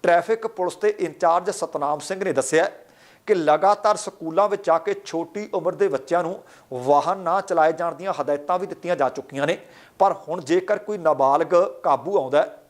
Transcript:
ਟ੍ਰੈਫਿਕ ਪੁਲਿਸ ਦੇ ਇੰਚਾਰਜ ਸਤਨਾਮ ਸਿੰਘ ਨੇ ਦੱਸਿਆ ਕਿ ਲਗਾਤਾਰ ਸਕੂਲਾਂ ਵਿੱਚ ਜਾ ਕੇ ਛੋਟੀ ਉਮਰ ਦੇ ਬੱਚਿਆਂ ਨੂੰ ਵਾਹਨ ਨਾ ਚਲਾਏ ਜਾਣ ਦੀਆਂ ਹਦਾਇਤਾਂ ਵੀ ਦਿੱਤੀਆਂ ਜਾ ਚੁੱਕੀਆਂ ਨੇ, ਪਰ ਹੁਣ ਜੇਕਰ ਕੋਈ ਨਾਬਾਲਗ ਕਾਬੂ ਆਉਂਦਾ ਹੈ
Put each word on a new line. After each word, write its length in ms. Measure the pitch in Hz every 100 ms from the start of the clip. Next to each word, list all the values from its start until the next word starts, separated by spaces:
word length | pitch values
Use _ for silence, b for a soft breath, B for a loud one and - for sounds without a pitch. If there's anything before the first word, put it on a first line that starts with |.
ਟ੍ਰੈਫਿਕ 440 | 175 170 170 220 226
ਪੁਲਿਸ 300 | 202 180 -
ਦੇ 180 | 214 208
ਇੰਚਾਰਜ 520 | 165 147 170 170 180
ਸਤਨਾਮ 480 | 196 160 147 143 151
ਸਿੰਘ 260 | - 190
ਨੇ 80 | 190
ਦੱਸਿਆ 380 | 139 - 160 180 - - b b b -
ਕਿ 80 |
ਲਗਾਤਾਰ 600 | 190 151 156 190 208 208 208
ਸਕੂਲਾਂ 520 | - - 160 160 208
ਵਿੱਚ 180 | 196 170
ਜਾ 120 | 160
ਕੇ 160 | 196 196
ਛੋਟੀ 440 | - 165 165 208 214
ਉਮਰ 200 | 196 165
ਦੇ 140 | 156 196
ਬੱਚਿਆਂ 340 | 139 - 175
ਨੂੰ 200 | 165 196 b b b
ਵਾਹਨ 460 | 127 127 143 151 196
ਨਾ 220 | 175 190
ਚਲਾਏ 320 | 190 165 156
ਜਾਣ 220 | 170 170
ਦੀਆਂ 180 | 151 190 165
ਹਦਾਇਤਾਂ 360 | 135 143 147 180
ਵੀ 80 | 185
ਦਿੱਤੀਆਂ 300 | 170 170 170
ਜਾ 120 | 131
ਚੁੱਕੀਆਂ 380 | 131 - 135 147
ਨੇ, 120 | - B B B _
ਪਰ 160 | 190 170 -
ਹੁਣ 120 | 180
ਜੇਕਰ 380 | 135 175 185 208
ਕੋਈ 200 | 208 208
ਨਾਬਾਲਗ 560 | 160 139 135 147 160 175 196 -
ਕਾਬੂ 360 | 175 135 139 196
ਆਉਂਦਾ 240 | 131 143
ਹੈ 160 | 190 -